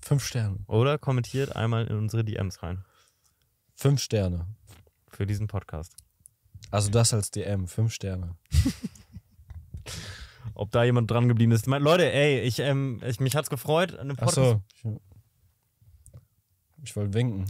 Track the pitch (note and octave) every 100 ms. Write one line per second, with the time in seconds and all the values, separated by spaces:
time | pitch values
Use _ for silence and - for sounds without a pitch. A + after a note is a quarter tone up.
0 | - C#3+ - B2 G#2+ F#2+ - A2 C3+ D3+
1 | C#3 B2+ A#2 C3 C#3 - A2+ A2+ A#2 G#2+
2 | G#2+ A2+ A2 - G2 - E2+ F#2 - _
3 | _ _ _ _ _ _ _ - C#3 C#3
4 | - A2 F#2 F2 F2+ - - - _ _
5 | _ - G2+ G2+ G#2+ G2 - D#2 E2 -
6 | _ _ - _ _ - - G#2 G2+ A2+
7 | A#2 A2 G2 G2+ F#2 G2+ F2+ - A2+ -
8 | G2 F#2 F2 F2 - - C4+ - - -
9 | - - _ _ - - - - - -
10 | - - - - A2+ - G#2 A#2+ A#2+ B2
11 | A2 A#2 A#2+ A2+ A#2 A2+ A#2+ C#3 C#3+ F3+
12 | D3+ C3+ D3 C3 A#2+ A#2+ C3+ C#3 C3+ A2+
13 | C3 A2+ C3 D3+ - C3+ D3+ D#3 F3+ -
14 | C#3 B2+ A#2+ C3+ B2+ A2 - _ A2 G#2+
15 | _ - _ _ _ _ _ _ _ -
16 | - - _ _ _ _ _ - C3 G#2
17 | G2+ G#2+ B2 G2